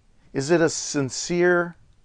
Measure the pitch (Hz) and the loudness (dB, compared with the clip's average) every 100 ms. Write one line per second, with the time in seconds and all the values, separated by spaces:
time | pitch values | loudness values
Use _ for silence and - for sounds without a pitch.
0 | _ _ _ 135 135 170 160 - - 147 | _ _ _ -8 0 2 2 0 -4 -4
1 | 135 - - 175 180 175 175 170 - _ | -4 -4 -4 0 2 2 0 -8 -20 _